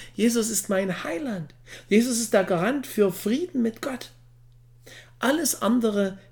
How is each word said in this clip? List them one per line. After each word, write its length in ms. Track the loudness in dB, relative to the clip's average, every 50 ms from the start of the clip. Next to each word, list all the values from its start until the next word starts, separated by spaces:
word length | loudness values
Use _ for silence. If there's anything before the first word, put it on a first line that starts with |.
| -14 -14 -4
Jesus 360 | 2 2 2 2 2 0 0
ist 180 | -2 -4 -2 0
mein 340 | 0 0 0 0 -2 -4 -4
Heiland. 520 | -6 -6 -6 -4 -6 -6 -6 -8 -10 -14 -20 -20 -20 -20 -16 -4 4
Jesus 320 | 4 4 4 4 0 -2
ist 140 | -2 2 2
der 100 | 2 4
Garant 420 | 4 2 2 2 0 0 -2 -4
für 260 | -4 0 2 2 2 2
Frieden 500 | 0 -2 0 0 0 -2 -2 -2 0 0
mit 180 | 0 -2 -4
Gott. 300 | -8 -8 -8 -8 -10 -14 -18 -20 -20 -20 -20 -20 -20 -20 -20 -20 -20 -20 -20 -20 -20 -20 -20 -20 -20 -20 -12 -4
Alles 400 | 0 0 0 2 0 -2 -2 0
andere 580 | 0 2 2 2 2 0 0 2 0 0 -2 -8 -18 -20